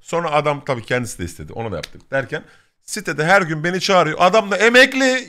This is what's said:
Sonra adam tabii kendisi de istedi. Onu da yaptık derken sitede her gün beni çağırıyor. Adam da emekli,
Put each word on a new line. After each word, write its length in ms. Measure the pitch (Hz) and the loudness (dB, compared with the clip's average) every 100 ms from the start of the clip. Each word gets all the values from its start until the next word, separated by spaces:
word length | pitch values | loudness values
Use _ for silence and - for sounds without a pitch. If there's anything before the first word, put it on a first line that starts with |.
Sonra 300 | - 170 170 | -8 -6 -2
adam 320 | 151 147 143 | -2 -2 -4
tabii 180 | 139 120 | -6 -8
kendisi 360 | - 123 117 - | -4 -6 -6 -10
de 60 | |
istedi. 280 | 85 - 73 | -12 -12 -16
Onu 200 | - 113 | -12 -10
da 40 | 85 | -10
yaptık 340 | - - _ | -12 -18 _
derken 340 | 135 123 151 - _ _ _ | -6 -6 -10 -12 _ _ _
sitede 420 | - 214 185 151 | -14 -10 -8 -4
her 180 | 160 196 | 2 2
gün 220 | 165 156 | 2 -2
beni 160 | 170 180 | -4 -4
çağırıyor. 360 | - 185 156 - | 2 2 2 2
Adam 300 | 180 220 202 | 4 4 0
da 60 | 190 | 0
emekli, 640 | 226 247 262 262 262 254 | 4 6 4 4 0 0